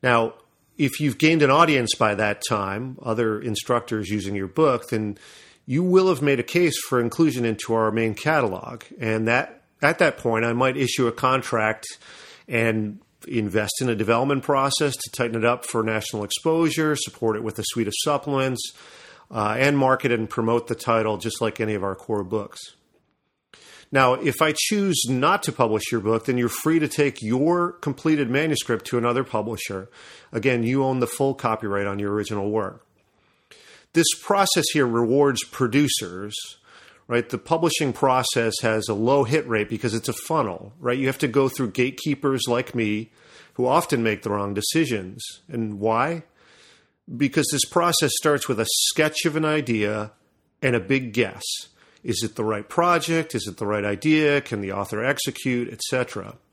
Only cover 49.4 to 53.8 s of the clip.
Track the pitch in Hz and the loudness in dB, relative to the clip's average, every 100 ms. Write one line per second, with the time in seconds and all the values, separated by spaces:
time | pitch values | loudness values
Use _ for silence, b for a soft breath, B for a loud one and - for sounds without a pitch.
49.4 | 156 151 143 110 104 107 107 _ _ _ | 0 0 0 0 0 -2 -8 _ _ _
50.4 | _ _ 131 120 95 135 127 110 104 101 | _ _ 0 0 2 -2 0 0 -2 -2
51.4 | - - - b b b - 113 113 - | -8 -8 -10 b b b -6 -4 -4 -4
52.4 | 110 107 107 - 175 170 151 165 160 113 | -4 -4 -4 0 4 2 2 -2 -2 -6
53.4 | 104 87 104 104 | -8 -6 -2 -2